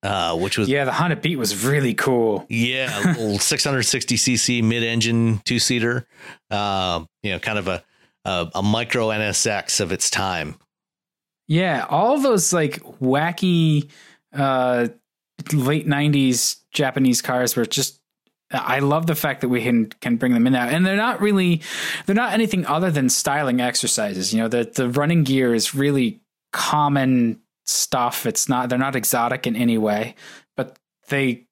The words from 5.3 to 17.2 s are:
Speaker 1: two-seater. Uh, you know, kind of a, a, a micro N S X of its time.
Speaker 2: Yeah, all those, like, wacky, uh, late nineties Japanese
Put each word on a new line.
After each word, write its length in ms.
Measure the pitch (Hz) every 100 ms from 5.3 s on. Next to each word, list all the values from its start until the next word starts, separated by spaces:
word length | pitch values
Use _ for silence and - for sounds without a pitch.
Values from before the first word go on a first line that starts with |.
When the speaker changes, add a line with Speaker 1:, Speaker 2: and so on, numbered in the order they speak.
| 110 -
Speaker 1:
two-seater. 640 | 120 - 123 117 120 120 _ - - _
Uh, 560 | 104 104 98 92 85 80 _
you 80 | 104
know, 80 | 90
kind 180 | - 107
of 100 | 92
a, 160 | 90 _ _ _ _ -
a, 260 | 92 85 95
a 60 |
micro 500 | 101 110 117 127 110
N 100 | 107
S 240 | 107 104 -
X 340 | 101 - -
of 120 | 90
its 180 | 90 -
time. 460 | - 95 87 76 80 _ _ _ _ _ _ _ _ _
Speaker 2:
Yeah, 380 | 160 185 139 -
all 300 | 151 214 285
those, 320 | 269 220 -
like, 300 | 175 151 - - -
wacky, 880 | 127 135 160 170 190 170 160 151 147 - - _ _
uh, 560 | 135 139 131 127 123 120 - _ _ _ _ -
late 340 | 151 127 156 165
nineties 720 | 143 147 143 131 123 - - _
Japanese 500 | - 139 135 131 120